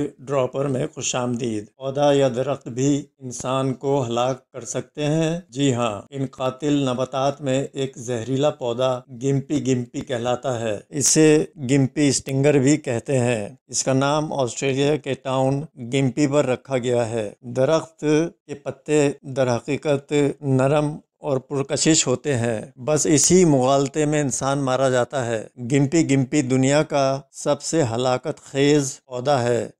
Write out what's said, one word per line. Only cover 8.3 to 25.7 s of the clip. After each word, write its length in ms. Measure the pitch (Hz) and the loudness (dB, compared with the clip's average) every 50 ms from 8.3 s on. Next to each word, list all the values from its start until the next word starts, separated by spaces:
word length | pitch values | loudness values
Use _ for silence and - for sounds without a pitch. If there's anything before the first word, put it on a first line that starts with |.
| 135 131 143 151 | -2 0 0 0
पौधा 420 | 143 - 131 120 117 123 131 131 127 123 - - | 0 -2 -4 -4 -2 0 0 0 0 -2 -6 -14
गिम्पी 480 | 127 113 127 139 139 135 135 - 156 139 | -12 -6 -2 0 0 0 -2 -2 -4 -2
गिम्पी 420 | 120 127 131 123 120 120 - 139 | 0 0 0 0 -2 -6 -8 -10
कहलाता 560 | - - 131 113 117 123 123 - - 135 123 113 | -8 -6 -6 -4 -2 -2 -2 -2 -2 -4 -4 -4
है। 160 | 117 113 104 95 - - | -4 -4 -6 -6 -8 -10
इसे 640 | 170 147 123 - - 156 156 156 151 156 - - - | -6 -2 0 2 4 6 6 6 6 4 2 -2 -6
गिम्पी 540 | - 135 120 139 143 135 127 - 165 147 139 | -8 -2 2 2 4 2 2 2 2 2 2
स्टिंगर 480 | 123 - - 143 135 135 139 147 143 147 | 2 0 -2 -4 -2 2 2 4 4 4
भी 180 | 127 139 151 | 4 4 2
कहते 400 | - - 143 120 113 - - 139 | 2 0 -4 -4 -4 -2 -2 0
हैं। 400 | 127 120 123 123 107 101 - - - _ - | 0 2 0 0 -2 -4 -8 -12 -18 _ -10
इसका 240 | 123 120 - 135 131 | -6 -4 -2 0 0
नाम 380 | 131 139 143 151 156 151 156 - | 2 2 0 0 0 -2 -4 -4
ऑस्ट्रेलिया 640 | 139 131 113 - - 139 135 131 135 143 143 156 | -4 -4 -4 -4 -4 -4 -2 0 0 0 0 0
के 160 | 143 - 139 127 | -2 -2 -6 -8
टाउन 520 | - - 135 131 131 131 135 139 139 156 - _ 139 | -6 -6 -4 -2 0 0 0 0 -2 -6 -10 _ -14
गिम्पी 480 | 120 117 131 135 139 127 110 151 147 | -8 -4 0 0 0 0 2 2 0
पर 180 | 135 139 147 143 | 2 4 2 2
रखा 320 | 127 123 - _ - 135 | 2 0 -4 _ -4 -4
गया 260 | 127 117 127 120 120 117 | -2 0 0 0 0 0
है। 320 | 110 117 117 107 101 - _ - | 0 -2 -4 -6 -6 -10 _ -14
दरख्त 520 | 120 120 127 135 143 160 160 - - _ - 156 | -8 -2 0 2 2 2 0 -2 -4 _ -6 -2
के 500 | 151 151 151 165 170 - _ _ - 143 | 0 0 0 0 -2 -8 _ _ -16 -16
पत्ते 540 | 143 - 139 - - - - 151 151 143 143 139 - - | -12 -12 -12 -12 -10 -4 0 2 2 2 2 0 -4 -10
दरहकीकत 840 | 143 127 135 131 127 120 113 - 156 143 120 - 156 143 139 - - 151 147 143 139 - - 147 | -8 -2 -2 0 0 0 -2 -2 -4 -6 -4 -2 -2 -2 -2 -2 -2 0 0 2 0 -2 -4 -2
नरम 540 | 135 135 131 131 135 156 151 151 147 156 - - _ _ _ | 0 2 2 4 2 2 2 0 -2 -4 -8 -14 _ _ _
और 180 | - 151 135 131 | -6 -4 -4 -4
पुरकशिश 680 | - - 147 135 135 - 151 123 - 160 160 - - | -4 -6 -6 -6 -4 -4 -4 0 2 4 4 4 2
होते 260 | 139 127 - - 147 139 | 0 -2 -2 -2 -2 -2
हैं। 400 | 113 117 120 113 107 - - - 135 | 0 0 -2 -2 -4 -8 -12 -14 -8
बस 260 | 123 147 156 143 - | -4 -2 0 0 2
इसी 380 | 190 160 131 - - 170 185 180 | 2 2 4 4 6 6 6 6
मुगालते 600 | 160 143 131 127 131 139 139 139 131 - 160 151 | 6 4 4 4 4 2 2 2 0 -2 -2 -2
में 140 | 147 151 147 | 0 0 0
इंसान 360 | 147 131 - - 143 135 139 143 | -2 -2 -4 -4 -2 -2 -2 -2
मारा 300 | 139 131 127 127 135 131 | -2 -2 0 0 2 2
जाता 340 | 127 123 120 - - 135 120 | 2 2 0 0 -2 -4 -4
है। 240 | 117 117 107 - - _ 127 | -2 -4 -4 -6 -8 _ -10
गिम्पी 440 | 120 117 | -4 0